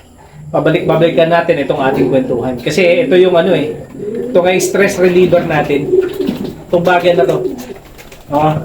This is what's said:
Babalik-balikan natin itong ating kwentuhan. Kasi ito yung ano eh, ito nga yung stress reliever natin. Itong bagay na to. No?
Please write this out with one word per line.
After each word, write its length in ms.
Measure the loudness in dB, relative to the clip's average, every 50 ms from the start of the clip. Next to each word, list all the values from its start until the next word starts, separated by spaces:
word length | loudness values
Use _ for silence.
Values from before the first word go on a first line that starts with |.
| -20 -20 -20 -20 -20 -20 -20 -20 -10 -6 -4
Babalik-balikan 720 | -2 0 0 0 0 0 0 0 2 2 2 2 2 2
natin 400 | 2 2 2 2 0 0 0 -2
itong 160 | -2 -2 -2 -2 0
ating 160 | 0 0 0
kwentuhan. 480 | 0 0 0 0 -2 -2 -4 -4 -4 -6
Kasi 480 | -6 -6 -4 0 2 2 2 2 2
ito 160 | 2 2 2 4
yung 160 | 4 4 2
ano 160 | 2 2 2
eh, 240 | 0 0 -2 -4 -6 -10 -14 -16 -14 -12 -10 -8 -8 -8 -4 -2
ito 80 | 0 2
nga 160 | 2 2 2
yung 80 | 0
stress 320 | 0 0 0 0 0 0 0
reliever 480 | 2 2 2 4 4 4 4 4 2
natin. 480 | 2 0 -2 -2 0 0 -2 -2 0 0 0 0 0 0 -4 -4 -4 -4 -4 -6 -8 -10 -10 -12 -4 -2
Itong 160 | -2 0 2
bagay 320 | 2 2 2 2 2 2 2
na 80 | 2
to. 160 | 2 0 -2 -4 -6 -6 -10 -12 -14 -16 -18 -20 -20 -20 -20 -20 -20 -20 -20 -10 -4
No? 320 | -2 0 0 0 0 -2